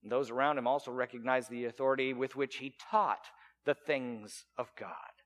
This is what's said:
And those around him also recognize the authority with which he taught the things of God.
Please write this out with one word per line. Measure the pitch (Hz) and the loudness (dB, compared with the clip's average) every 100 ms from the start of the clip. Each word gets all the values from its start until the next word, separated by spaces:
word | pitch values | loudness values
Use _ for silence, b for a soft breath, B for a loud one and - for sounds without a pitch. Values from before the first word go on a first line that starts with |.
And | 104 | 0
those | 123 135 | 0 0
around | 120 139 143 | 2 4 4
him | 120 | 2
also | 139 139 | 0 0
recognize | 123 123 123 117 127 120 | -4 -4 -2 2 2 2
the | 120 | -4
authority | 120 113 135 135 131 | -6 0 2 4 2
with | 127 131 131 | 0 -2 0
which | 135 - | -4 -4
he | 139 - - | -10 -12 0
taught | 220 185 104 - - B B | 2 4 0 -4 -20 B B
the | - | 0
things | 147 - 143 127 117 104 - - - | 0 2 0 0 -8 -10 -16 -18 -6
of | 123 - | -6 -6
God. | 98 - - - | -12 -12 -14 -20